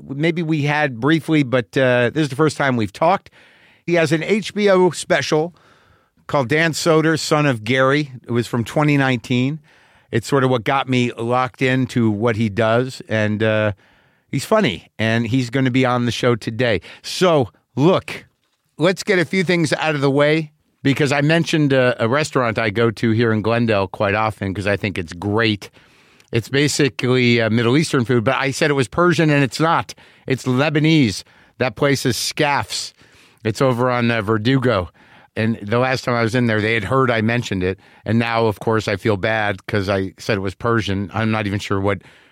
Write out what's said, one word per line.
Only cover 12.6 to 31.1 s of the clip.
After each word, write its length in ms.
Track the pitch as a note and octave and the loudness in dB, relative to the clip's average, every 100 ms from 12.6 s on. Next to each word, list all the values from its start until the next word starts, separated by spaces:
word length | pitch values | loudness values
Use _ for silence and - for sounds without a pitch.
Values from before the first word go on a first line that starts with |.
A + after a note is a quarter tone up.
| A2 A#2 C3 - - | 2 2 0 -8 -6
And, 340 | A2 G#2+ G#2 | -2 -2 0
uh, 300 | A2 G#2+ G#2+ G2+ _ _ _ _ _ | 0 0 0 -4 _ _ _ _ _
he's 120 | C#3 | -8
funny, 460 | - A3 F3 D#2+ - - | 0 2 2 -2 -12 -4
and 280 | A2 A2+ A#2 | -2 0 0
he's 240 | B2+ B2 | -2 -2
gonna 200 | C3+ C3 | 0 0
be 140 | B2+ | 2
on 200 | B2+ B2 | 2 0
the 80 | A#2+ | -2
show 220 | - B2+ | 0 0
today. 460 | A#2+ - A2 B2 G2 - - | 0 -2 -2 0 -2 -4 -18
So, 460 | - - F3+ D#3 A#2 - _ - | -12 -2 2 2 0 -6 _ 0
look, 500 | D3+ D#3+ - - - _ _ _ _ - | 2 2 -2 -14 -16 _ _ _ _ -2
let's 260 | D#3+ F#3+ | 0 0
get 160 | - F#3+ | 0 0
a 60 | |
few 200 | E3 F#3+ | 0 -2
things 280 | F3 F3 D3+ | 0 0 0
out 200 | E3 D#3 | 0 -2
of 60 | D3+ | 0
the 100 | C#3 | 0
way, 420 | C#3 D3 D#3+ D#3 _ _ _ | 2 2 2 -2 _ _ _
because 300 | C3+ C3+ D3 | -2 0 2
I 80 | C#3+ | 2
mentioned 520 | D3 E3 D#3+ E3 D3 | 2 2 2 0 2
a, 300 | C3+ B2 A#2 | 4 2 2
a 60 | A2 | 0
restaurant 500 | C#3 D3+ C#3 A#2+ A2 | 0 0 0 0 0
I 120 | A2+ | -2
go 200 | G2 A#2 | 0 0
to 220 | G#2+ A#2 | 0 0
here 200 | A2 A#2 | 2 2
in 80 | A2 | 2
Glendale 460 | G2+ A#2 A#2 G#2 F#2+ | 0 0 2 0 -2
quite 280 | - G#2 | -2 0
often 380 | G2+ A2 G#2 G2 | 0 -2 -2 -6
'cause 140 | F#2 G2 | -4 -2
I 100 | G2+ | -2
think 220 | A2+ F#2 | -2 -6
it's 140 | E2 | -8
great. 580 | F2 G2+ G#2 A2+ G#2+ - - _ _ _ _ _ | -8 -2 0 0 -2 -6 -20 _ _ _ _ _
It's 160 | B2 - | -6 -2
basically, 920 | C3+ D3 - C#3+ - B2 B2+ B2 A#2 | 0 0 2 0 0 0 2 4 4
uh, 100 | A2+ | 2
Middle 260 | A2 A#2 C3+ | 2 2 2
Eastern 260 | D#3+ C#3+ | 2 0
food, 200 | A2+ B2 | 2 2
but 100 | A2 | 2
I 160 | B2+ C#3 | 0 -2
said 180 | B2+ D#3 | -2 0
it 60 | |
was 140 | C#3 B2 | 0 0
Persian, 420 | - F3 E3+ D#3 | 2 2 4 2
and 140 | D3 | 4
it's 160 | C3+ - | 2 0
not. 340 | D#3+ D#3 - - - _ - | 0 0 -2 -12 -20 _ -6
It's 180 | C3+ | -4
Lebanese. 800 | - B2+ D3+ D3 D3+ D#3+ A#2+ | 0 0 2 2 2 4 2